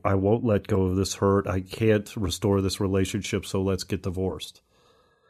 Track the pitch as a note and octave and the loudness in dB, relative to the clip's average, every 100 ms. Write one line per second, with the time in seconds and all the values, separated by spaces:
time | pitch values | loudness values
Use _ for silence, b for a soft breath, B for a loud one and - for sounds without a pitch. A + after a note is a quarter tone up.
0 | G2+ F#2+ G2 A#2 A#2+ G2+ - F#2+ F#2 F#2 | 0 2 4 2 2 0 2 2 2 2
1 | F#2+ - G2+ G2 G2+ F#2+ F#2 - A2 G#2+ | 0 0 2 2 2 -4 -6 0 2 2
2 | G2+ A#2+ F#2 - G#2 G2 F#2+ - G2+ F#2+ | 0 -4 -4 -2 2 2 0 -2 0 0
3 | F#2+ G#2+ F#2+ G2+ - G2 F#2+ F#2 - F#2+ | 0 -2 -4 -4 -4 -2 -2 -2 -4 -6
4 | G2+ F2+ F#2 D2+ - - _ _ _ _ | -6 -4 -4 -4 -10 -18 _ _ _ _
5 | _ _ _ | _ _ _